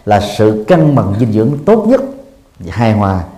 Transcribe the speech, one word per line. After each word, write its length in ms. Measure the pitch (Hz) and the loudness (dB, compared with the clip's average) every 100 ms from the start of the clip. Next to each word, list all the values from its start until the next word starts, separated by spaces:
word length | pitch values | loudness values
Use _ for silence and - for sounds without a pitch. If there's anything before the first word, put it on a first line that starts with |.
là 160 | 104 104 | 0 0
sự 440 | 104 - 110 107 - | 0 0 0 0 0
cân 260 | 170 156 | 2 2
bằng 200 | 131 98 101 | 2 0 -2
dinh 140 | 120 | 0
dưỡng 320 | 107 113 143 190 | 0 0 -2 0
tốt 180 | 226 220 | 0 2
nhất, 140 | 262 - - - _ _ - 85 | 0 -2 -14 -20 _ _ -18 -10
hài 240 | 90 117 | -2 0
hòa 320 | 107 98 92 80 | 2 0 -2 -6